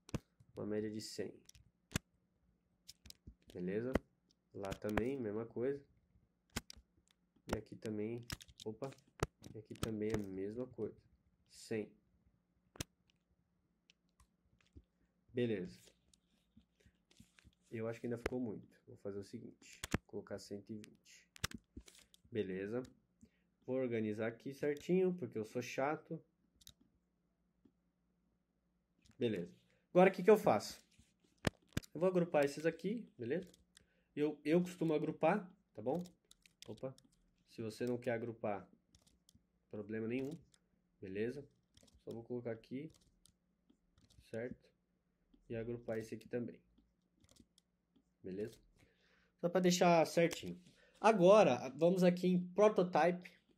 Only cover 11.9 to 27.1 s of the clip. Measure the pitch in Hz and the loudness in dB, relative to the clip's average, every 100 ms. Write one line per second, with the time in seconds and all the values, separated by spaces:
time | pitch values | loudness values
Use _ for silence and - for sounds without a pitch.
11.9 | - _ _ _ _ _ _ _ - - | -12 _ _ _ _ _ _ _ -14 -14
12.9 | _ _ _ _ _ _ _ _ _ _ | _ _ _ _ _ _ _ _ _ _
13.9 | _ _ _ _ _ _ _ _ - - | _ _ _ _ _ _ _ _ -20 -20
14.9 | _ _ _ _ 120 120 101 90 - - | _ _ _ _ -2 0 0 -4 -12 -20
15.9 | _ _ _ _ _ _ - _ _ - | _ _ _ _ _ _ -20 _ _ -20
16.9 | _ _ - - - - _ - 117 113 | _ _ -20 -20 -20 -20 _ -12 -6 -6
17.9 | 117 120 117 - 127 120 95 - _ - | -6 -6 -4 -4 -4 -6 -8 -14 _ -20
18.9 | 104 101 101 101 117 - - - - - | -14 -10 -10 -10 -14 -14 -18 -20 -18 -10
19.9 | - _ 104 95 101 - 101 98 107 104 | -10 _ -14 -10 -12 -10 -14 -12 -14 -16
20.9 | - - - _ - - - _ - - | -20 -20 -20 _ -12 -12 -12 _ -20 -20
21.9 | - - - - 113 95 92 101 120 131 | -20 -20 -20 -10 -6 -4 -4 -4 -6 -8
22.9 | - _ _ - _ _ _ - 131 127 | -16 _ _ -20 _ _ _ -6 -2 0
23.9 | 117 107 104 113 117 - 139 147 147 - | 0 -2 -2 -4 -6 -12 -4 -2 -2 2
24.9 | 180 185 180 - 113 107 123 120 - 135 | 2 4 0 -6 -6 -6 -6 -6 -2 -2
25.9 | 156 - 160 - _ _ _ - - _ | -2 -6 -12 -14 _ _ _ -20 -20 _
26.9 | _ _ | _ _